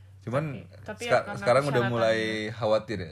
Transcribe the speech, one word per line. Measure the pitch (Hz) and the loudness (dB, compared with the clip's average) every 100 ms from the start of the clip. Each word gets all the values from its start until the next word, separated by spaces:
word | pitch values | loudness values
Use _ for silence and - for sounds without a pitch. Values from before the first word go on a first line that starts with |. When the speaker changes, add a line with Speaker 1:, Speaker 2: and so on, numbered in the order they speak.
| - - | -20 -14
Speaker 1:
Cuman | 120 127 156 107 - - | -4 -4 -4 -8 -14 -16
Speaker 2:
Tapi, | - | -14
tapi | 208 | -10
Speaker 1:
seka-, | 240 240 | 2 2
Speaker 2:
ya | 202 | 2
karena | - | -2
Speaker 1:
sekarang | 202 127 143 | 2 4 4
udah | 123 | 0
Speaker 2:
persyaratannya. | 120 | 0
Speaker 1:
mulai | 117 113 113 110 110 107 | 2 2 2 0 -4 -6
khawatir | - 110 107 110 98 | -4 2 2 0 -8
ya. | 82 | -8